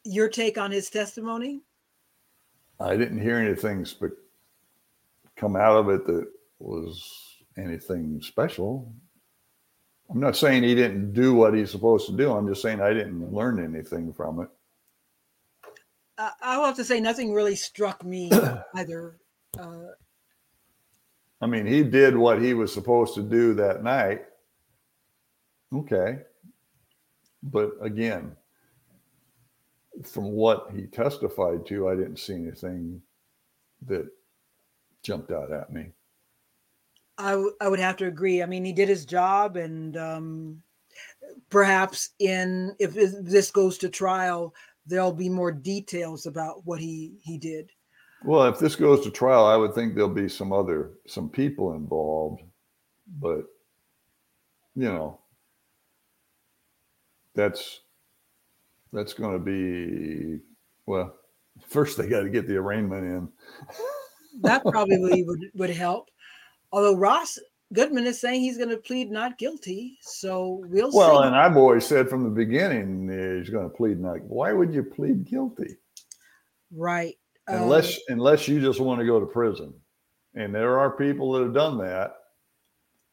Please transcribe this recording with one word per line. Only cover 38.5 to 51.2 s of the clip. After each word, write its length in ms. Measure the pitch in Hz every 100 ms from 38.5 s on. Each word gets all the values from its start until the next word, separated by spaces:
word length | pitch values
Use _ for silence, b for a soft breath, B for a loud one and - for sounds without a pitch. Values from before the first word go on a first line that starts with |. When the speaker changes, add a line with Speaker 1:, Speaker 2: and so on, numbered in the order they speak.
| 185
Speaker 1:
he 80 | 185
did 140 | 180 196
his 160 | 190 131
job, 520 | 180 185 196 208 180
and, 400 | 160 160 160 160
um, 640 | 160 160 160 160 160 160 _ _ _ B B B - - -
perhaps 640 | 202 196 190 190 - - -
in, 560 | 196 185 185 185 185 196
if 140 | 190
this, 220 | 180 190 202
this 300 | 175 196 190
goes 260 | 202 190 185
to 100 | 185
trial, 640 | - 190 185 185 175 170 b b b 151
there'll 240 | 185 185
be 180 | 160 180
more 220 | 185 175
details 720 | 147 151 202 196 175 165 160 165
about 400 | 151 160 165 170
what 140 | 160
he, 340 | 165 160 160 196
he 160 | 156 160
did. 320 | 160 156 175 _ _ b b b
Speaker 2:
Well, 220 | - 151 127
if 100 | -
this 160 | 156 -
goes 260 | 151 139
to 80 | 107
trial, 340 | - 127 127 107
I 100 | 110
would 180 | 107 117
think 180 | 117
there'll 160 | 104 104
be 200 | 90 98
some 220 | - 98
other, 380 | 98 92 78 73 - -
some 240 | 95